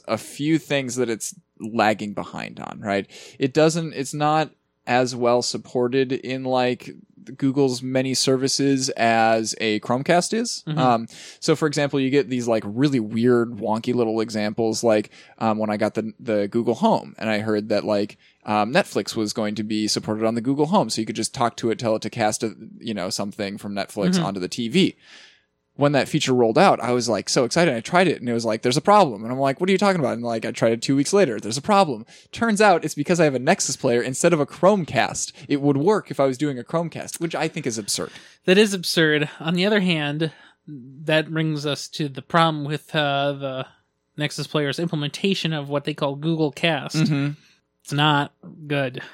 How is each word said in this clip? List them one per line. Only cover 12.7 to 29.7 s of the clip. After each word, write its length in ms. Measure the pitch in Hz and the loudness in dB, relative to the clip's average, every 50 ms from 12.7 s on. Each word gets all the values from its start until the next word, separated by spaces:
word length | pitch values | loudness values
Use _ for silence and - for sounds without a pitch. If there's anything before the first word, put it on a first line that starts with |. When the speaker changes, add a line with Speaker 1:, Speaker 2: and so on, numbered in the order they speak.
| 104 123 147 147 135 120 | -2 0 2 2 2 0
Speaker 1:
weird, 520 | 107 107 117 113 117 123 120 120 117 120 | 0 0 0 2 4 6 6 4 2 0
wonky 420 | 113 98 110 107 107 117 - 123 120 | -4 -6 -4 -2 -2 -2 -2 -2 0
little 240 | 123 113 113 110 110 | 0 2 0 0 0
examples, 600 | 110 117 110 107 104 107 104 - 113 110 113 - 120 | -2 -2 -2 -2 -2 -2 -2 0 0 0 0 2 2
like, 280 | 117 107 107 104 - - - - - _ | 4 4 4 2 -2 -8 -20 -20 -20 _
um, 200 | - 117 110 104 107 | -2 0 0 0 0
when 100 | 107 107 | -2 -2
I 80 | 104 | -2
got 160 | 107 110 104 - | 0 -2 -2 -2
the, 200 | - 110 110 - - | -2 -6 -6 -8 -8
the 280 | - 113 107 104 101 98 | -4 -2 0 0 0 0
Google 260 | - 117 110 123 117 | 0 0 0 0 0
Home, 400 | - 208 226 175 - - 69 - | 2 2 2 2 0 -2 -6 -10
and 120 | - 104 110 | -6 -4 -2
I 100 | 107 104 | -2 0
heard 300 | 107 110 107 104 107 113 | 0 0 0 0 0 0
that, 160 | 104 101 76 | 0 0 0
like, 320 | 104 107 101 104 104 - _ _ _ _ _ - | 0 0 0 0 -4 -6 _ _ _ _ _ -4
um, 280 | - 107 107 104 113 143 | 0 0 0 2 2 2
Netflix 420 | 196 202 - - 110 98 - - | 0 0 0 -2 -4 -4 -4 -4
was 160 | 117 107 104 | -4 -4 -2
going 240 | - 120 107 107 107 | -2 -4 -4 -4 -4
to 80 | 110 107 | -4 -4
be 240 | 107 107 107 107 | -4 -2 -2 -2
supported 380 | 104 - 117 - 113 107 107 110 | -2 -2 -2 -4 -4 -2 0 0
on 100 | 113 117 | -2 -2
the 60 | 117 | -2
Google 240 | 110 135 139 147 147 | -2 -2 0 0 0
Home, 240 | 156 208 190 131 110 | 2 2 2 0 0
so 100 | - 110 | -2 -4
you 60 | 110 | -4
could 80 | 120 113 | -4 -4
just 180 | 113 107 - - | -6 -6 -4 -2
talk 220 | - 120 113 - | -2 -2 -2 -2
to 160 | - 127 117 | -2 -2 -2
it, 80 | 107 - | -2 -2
tell 160 | 127 110 110 | 0 -2 -2
it 60 | 98 | -2
to 80 | - 107 | -4 -6
cast 340 | - 120 110 107 - - 123 | -4 -2 -2 -2 -2 -2 -6
a, 100 | 110 92 - 113 - - | -6 -8 -10 -18 -20 -18
you 160 | - - 117 107 | -14 -10 -8 -6
know, 160 | 95 87 95 | -6 -6 -6
something 480 | - - 98 101 - - 101 98 101 | -4 -6 -6 -6 -6 -6 -8 -6 -8
from 160 | 101 - 101 101 | -10 -10 -8 -6
Netflix 420 | 98 95 - - 107 98 90 92 | -6 -8 -6 -4 -2 0 0 2
Speaker 2:
Mm-hmm. 100 | 90 - | 0 0
Speaker 1:
onto 160 | 98 101 95 | -2 -4 -4
the 80 | 90 90 | -6 -6
T 180 | - 120 117 | -6 -6 -4
V. 280 | 110 120 196 165 87 - _ _ - - - - - _ _ _ _ _ _ _ _ _ | 0 2 2 2 2 0 _ _ -20 -20 -20 -20 -20 _ _ _ _ _ _ _ _ _
When 180 | - 143 143 147 | 0 2 2 4
that 140 | 131 113 - | 2 2 2
feature 240 | - 147 - 135 127 | 0 0 2 2 4
rolled 240 | 123 117 113 113 151 | 4 4 4 6 6
out, 200 | 196 180 123 - | 6 6 4 4
I 100 | 110 123 | 2 0
was, 180 | 123 123 113 120 | 0 0 0 0
like, 200 | 107 95 - - | 0 -2 -2 0
so 160 | - 151 123 | 0 0 0
excited. 280 | 120 - 165 175 165 123 | 2 2 2 2 2 0
I 60 | 113 | -2
tried 280 | - - 180 175 190 | -2 0 2 2 4
it, 120 | 156 113 - | 2 2 -2
and 100 | - 120 | -2 -4
it 40 | 117 | -2
was 120 | 117 113 | -2 -2
like, 160 | 113 110 110 | -2 -2 0
"There's 160 | - 123 123 | 0 0 0
a 40 | 151 | 2
problem." 420 | - 196 208 208 185 135 107 98 110 | 4 6 6 6 6 4 0 -4 -8
And 80 | 117 | -6
I'm 80 | 127 135 | -4 0
like, 200 | 139 135 135 - | 0 0 0 0
"What 100 | 185 | 0
are 20 | 190 | 2